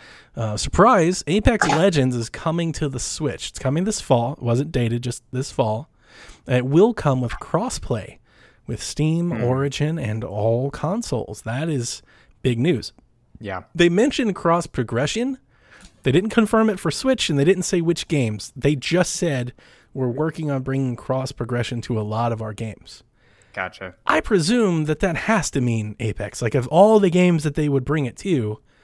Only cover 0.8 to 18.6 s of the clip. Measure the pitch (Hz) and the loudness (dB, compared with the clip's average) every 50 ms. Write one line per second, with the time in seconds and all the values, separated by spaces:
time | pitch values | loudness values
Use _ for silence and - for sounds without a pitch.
0.8 | 190 240 254 196 160 170 185 - - 143 165 214 208 - 233 202 - 160 - 156 | 8 8 8 6 4 2 0 -2 -2 0 0 2 4 4 2 4 2 2 2 4
1.8 | 175 202 170 147 127 127 123 120 117 - - - - 160 160 170 170 165 151 - | 4 4 4 4 2 2 0 -2 -4 -6 -8 -6 -4 -2 -2 -2 -2 -2 -2 -2
2.8 | 160 143 135 127 - - - - 156 135 92 - - - - - - 131 139 165 | -4 -4 -4 -6 -6 -6 -6 -4 -4 -4 -4 -6 -10 -12 -10 -4 -2 -2 0 0
3.8 | 185 214 208 - - - 139 117 117 123 147 - - 120 117 123 147 160 - 131 | 0 -2 -2 -4 0 2 2 2 2 0 -4 -4 -2 0 2 2 0 0 0 0
4.8 | 120 113 117 120 123 123 113 - _ - - 127 135 - - - 127 110 107 113 | 0 0 0 -2 -4 -6 -8 -8 _ -8 -6 -6 -6 -6 -2 0 0 0 0 -4
5.8 | 156 _ _ _ _ _ - - - - - - - - 127 127 123 135 143 165 | -6 _ _ _ _ _ -20 -20 -20 -20 -20 -14 -4 0 0 0 2 2 2 4
6.8 | 202 240 220 - - 151 131 127 123 117 - - - - - 165 220 254 - - | 4 4 2 0 0 0 0 0 -2 -4 -6 -8 -10 -4 -4 -2 -2 -2 -6 -8
7.8 | - - - - - - - - _ _ _ _ - - _ _ - - - - | -6 -6 -6 -6 -6 -10 -16 -20 _ _ _ _ -20 -20 _ _ -12 -10 -10 -8
8.8 | - - - - 151 156 160 170 170 175 - - 127 120 127 131 139 143 135 - | -8 -8 -4 -2 0 0 2 0 0 -2 -2 -2 0 0 0 0 -2 -2 -2 -2
9.8 | 147 151 160 165 127 107 107 110 110 80 95 104 104 113 117 120 131 143 - - | -2 -2 -2 -4 -4 -4 -4 -6 -6 -6 -4 -2 0 2 2 2 0 -2 -4 -4
10.8 | - 151 196 240 226 - - 113 - - 104 - - 113 113 135 160 165 156 127 | -4 -2 -2 -4 -4 -4 -4 -4 -4 -6 -10 -10 -8 -6 -4 -4 -2 -2 -2 -2
11.8 | 117 - - - - _ _ - - _ - _ - 131 120 117 135 175 160 107 | -2 -4 -8 -10 -14 _ _ -20 -20 _ -12 _ -2 0 0 2 2 2 2 0
12.8 | - - _ _ _ _ _ _ _ _ _ - 110 101 95 92 - _ - 160 | -2 -8 _ _ _ _ _ _ _ _ _ -14 -10 -8 -8 -10 -10 _ 2 4
13.8 | 175 175 170 190 240 294 - - 247 214 180 - - 170 165 175 165 - - - | 4 4 6 4 2 2 2 0 -2 -2 -2 0 0 2 2 2 0 -4 -4 -4
14.8 | 120 107 113 117 139 151 - 220 247 269 262 - _ _ _ _ _ _ - - | -4 -2 0 0 0 0 -2 -2 -2 -4 -4 -8 _ _ _ _ _ _ -20 -20
15.8 | - - _ _ - 131 127 175 196 220 - 233 220 208 - 220 220 214 196 - | -20 -20 _ _ 0 2 2 2 2 2 2 2 4 4 4 4 4 4 0 0
16.8 | - 175 - - - - - - - - 151 139 143 170 196 185 175 - - 175 | -2 -4 -4 -2 0 0 0 0 0 0 2 2 4 4 4 2 2 0 0 0
17.8 | 165 165 170 - - - 160 147 123 110 107 101 - - - 131 | 2 0 0 -2 -2 -2 0 0 0 0 -2 -6 -10 -14 -10 -2